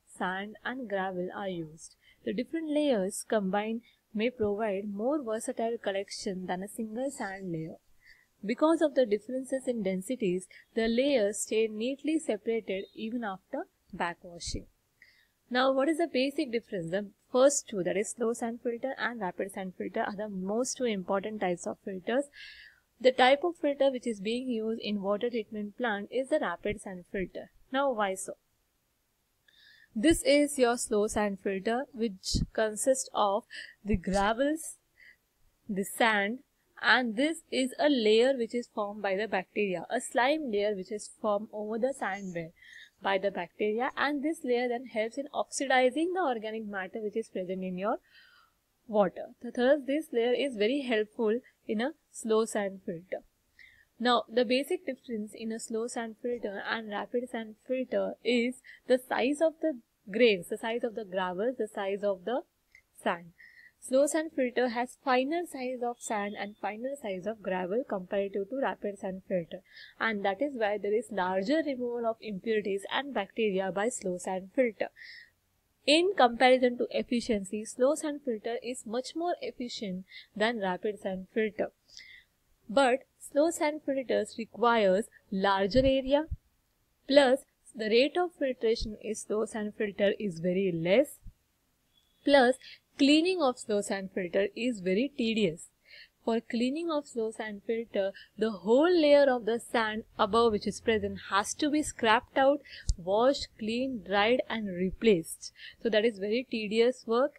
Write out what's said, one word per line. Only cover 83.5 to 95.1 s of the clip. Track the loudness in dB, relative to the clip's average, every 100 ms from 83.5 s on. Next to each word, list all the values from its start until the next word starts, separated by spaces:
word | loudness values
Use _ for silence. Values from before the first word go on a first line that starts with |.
sand | 2 -2 -2 -4
filters | -4 0 0 -2 -6
requires | -10 0 2 4 4 4 0 _ _
larger | -2 2 2 2 4
area, | 4 2 4 2 2 -6 _ _ _ _ _ _ 4
plus | 6 8 6 0 _ -18
the | -8 2
rate | 4 4 2
of | -2
filtration | 0 -2 0 0 0 -2 -8
is | -8 -8
slow | -4 -2
sand | -2 -4 -6 -4
filter | -4 2 2 2
is | -4 -2
very | 0 2 2
less, | 0 4 4 4 -2 -20 -20 _ _ _ _ _ _ _ _
plus | 4 6 6 2 -6 -20 _ 2
cleaning | 6 6 4 2
of | 0 0
slow | -2 -2
sand | -2 -4 -6
filter | -6 -2 0 0 -2
is | -4 -2
very | 0 0 0